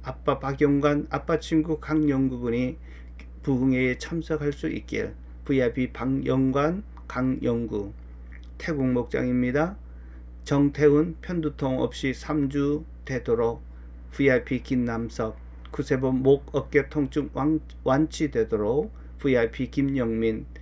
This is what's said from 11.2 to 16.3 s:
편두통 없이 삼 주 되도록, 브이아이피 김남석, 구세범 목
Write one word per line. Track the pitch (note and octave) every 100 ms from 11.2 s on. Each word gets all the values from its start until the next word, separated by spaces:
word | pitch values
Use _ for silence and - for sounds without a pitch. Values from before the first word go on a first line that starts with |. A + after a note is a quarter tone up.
편두통 | - F3 D3+ - C3+ B2+
없이 | A#2+ - C3+
삼 | B2 - D3+ C3+
주 | C#3+ C#3+ D3 - -
되도록, | - B2+ - A#2 A#2 A#2 - - - - -
브이아이피 | - C3+ B2+ - B2
김남석, | - B2+ A#2+ A2+ A#2 - A2+ - - - -
구세범 | - C#3 C3 C3+ B2+
목 | C3